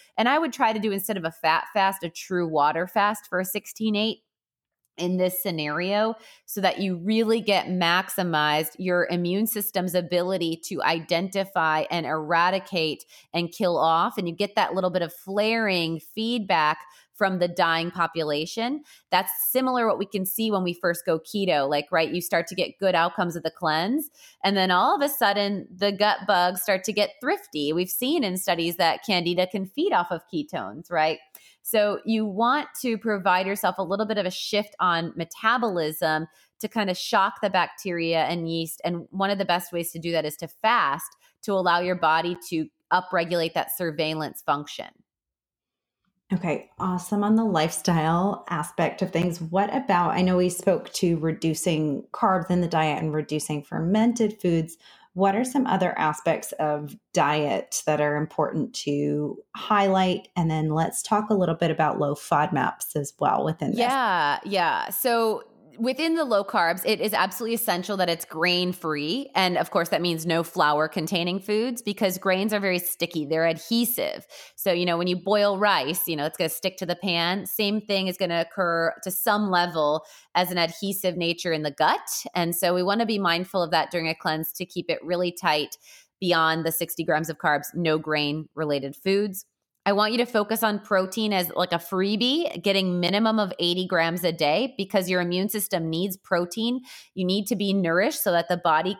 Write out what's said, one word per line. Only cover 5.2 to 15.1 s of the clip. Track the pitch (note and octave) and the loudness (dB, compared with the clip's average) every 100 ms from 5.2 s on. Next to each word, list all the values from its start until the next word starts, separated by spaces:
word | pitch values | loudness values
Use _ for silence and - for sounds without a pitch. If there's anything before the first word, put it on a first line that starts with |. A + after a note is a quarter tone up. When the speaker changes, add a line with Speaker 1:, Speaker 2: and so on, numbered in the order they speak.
| F#3 F#3 | 0 0
Speaker 1:
scenario, | G3+ E3 D3 D3+ F#3 G3+ A3 A3+ - - - | -4 -4 -2 -2 0 0 0 -2 -12 -20 -12
so | G#3 | -2
that | F#3+ - | 0 0
you | G3 F3 | -2 -2
really | F#3 A3 A3 A#3 | 0 2 4 2
get | F#3+ F#3+ - | 2 2 2
maximized | F3+ E3+ F3+ F#3+ - F3+ D#3 D3+ D3+ D#3 - | 0 2 2 0 -2 0 2 2 2 -2 -4
your | F#3 F3 - | 0 0 2
immune | F3 F3 F#3+ A3 | 0 0 0 -2
system's | G#3 G#3 F#3+ F3+ F3+ | -2 -4 -2 -2 -2
ability | E3+ F3+ F3+ F#3+ E3 E3 - | 0 0 0 0 -2 -4 -6
to | F#3 | -4
identify | - E3 D#3+ E3+ F#3 G3 F#3+ F3 D#3+ D#3 - | 0 -2 0 -2 -2 -4 -4 0 0 0 0
and | E3+ C#3 | -4 -2
eradicate | D#3 D3+ E3+ F3+ F#3+ F#3+ F3 D#3+ - - - _ | -4 0 2 2 0 -2 -2 -2 -4 -12 -20 _
and | E3+ E3+ | -4 -4
kill | - F#3+ D#3+ | 0 0 2
off. | D#3+ E3 G3 A3 | 4 4 2 -2
And | F3 | -4
you | E3 | -2
get | G3+ G#3+ | -2 0
that | F#3 F#3 | 0 0
little | F#3 | 0
bit | F3+ | 0
of | E3+ | -4